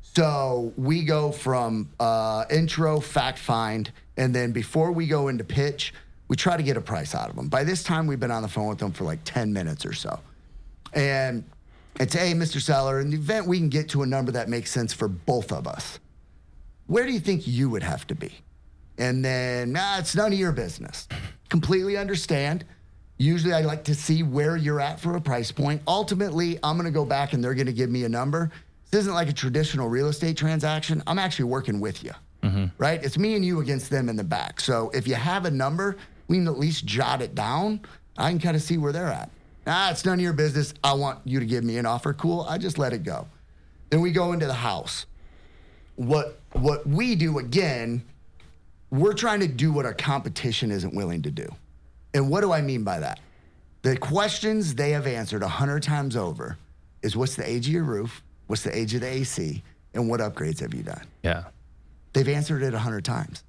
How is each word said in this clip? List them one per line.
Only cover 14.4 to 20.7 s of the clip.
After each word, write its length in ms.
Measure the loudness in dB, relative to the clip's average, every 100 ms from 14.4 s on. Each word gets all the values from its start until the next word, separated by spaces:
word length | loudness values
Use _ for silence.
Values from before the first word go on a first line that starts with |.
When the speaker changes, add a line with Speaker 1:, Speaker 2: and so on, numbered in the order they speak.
| -2
Speaker 1:
makes 240 | -2 -2
sense 220 | -2 -2
for 140 | -2 -2
both 440 | -2 0 0 0
of 160 | -4 -6
us, 320 | -8 -12 -14 -20 -20 -20 -20 -20 -20 -20 -20 0
where 180 | 2 2
do 60 |
you 80 | 0
think 260 | 0 0 0
you 220 | 0 2
would 140 | 0
have 240 | -2 -4 -6
to 80 | -8
be?" 160 | -8 -14 -20 -20 -20 -20 -18 -4
And 280 | 0 0 0
then, 460 | 0 -2 -2 -2
"Nah, 240 | -2 0 -2
it's 180 | 0 2
none 160 | 2
of 80 | 2
your 120 | 2
business." 560 | 0 -4